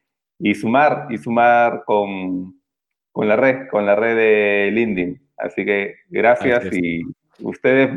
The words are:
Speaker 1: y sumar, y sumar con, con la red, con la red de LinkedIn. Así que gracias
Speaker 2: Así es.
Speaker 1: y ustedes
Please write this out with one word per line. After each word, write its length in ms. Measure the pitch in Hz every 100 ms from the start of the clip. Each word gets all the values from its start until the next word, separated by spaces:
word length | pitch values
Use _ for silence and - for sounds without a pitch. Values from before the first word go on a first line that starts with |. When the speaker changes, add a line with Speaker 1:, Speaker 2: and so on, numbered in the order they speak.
| _ _ _ _
Speaker 1:
y 160 | 104 101
sumar, 520 | 113 127 151 151 143
y 80 | 113
sumar 680 | 123 117 120 120 117 - -
con, 720 | 107 101 95 92 90 92 92 _ _ _ _ _
con 160 | - 107
la 80 | 110
red, 320 | 131 127 -
con 160 | 107 101
la 120 | 104
red 180 | 113 113
de 560 | 110 107 104 101 101
LinkedIn. 500 | 107 117 92 87 90 _ -
Así 280 | 107 - 98
que 300 | 101 98 - _
gracias 500 | 87 110 120 135 120
Speaker 2:
Así 80 | 95
es. 160 | 92
Speaker 1:
y 180 | 87 82 85 - _ _
ustedes 540 | - 90 127 131 135